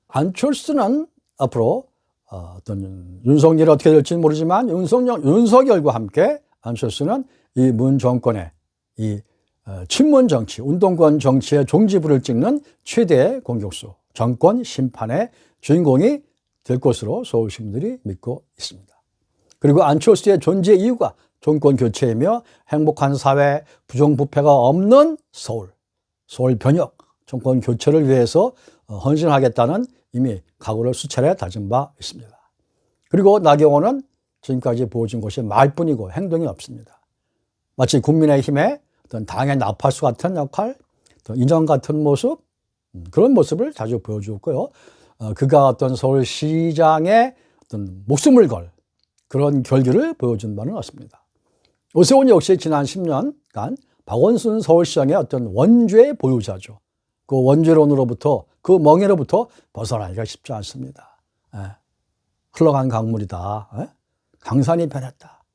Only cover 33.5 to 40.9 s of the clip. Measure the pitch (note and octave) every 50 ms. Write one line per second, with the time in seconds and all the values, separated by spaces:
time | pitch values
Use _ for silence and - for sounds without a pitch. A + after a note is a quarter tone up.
33.5 | C#3+ D3 D#3 D3+ C#3+ D3 D#3+ A3 C4+ C#4 C4 _ _ _ _ _ _ _ _ -
34.5 | C3+ B2+ B2 C3+ A#2+ A#2 B2+ A2 - A#2+ A#2 G#2+ A2 A#2 G#2+ G#2+ - - B2 G#2+
35.5 | G2+ A2 C3+ C#3+ C#3+ - E3+ D#3+ D3 A2+ G#2 F#2 F2+ - G3 F#3+ E3+ E3 E3 C3
36.5 | F2+ - - - B2+ A#1 A1+ _ _ _ _ _ _ _ _ _ _ _ _ _
37.5 | _ _ _ _ _ - C3 B2+ - C#3 - - D3+ D#3+ D#3 D3+ D3 C#3 C3 -
38.5 | C#3+ C#3+ D#3+ A3+ D4 D4 _ _ _ _ _ _ - A2+ G#2+ - - A2+ C3 C#3
39.5 | C#3 C3+ A#2 G2+ G#2 - - C#3 C3 - - C3+ A2+ - - F3 F#3+ E3 C#3+ C3+
40.5 | - - G#3 A#3 C4+ - _ _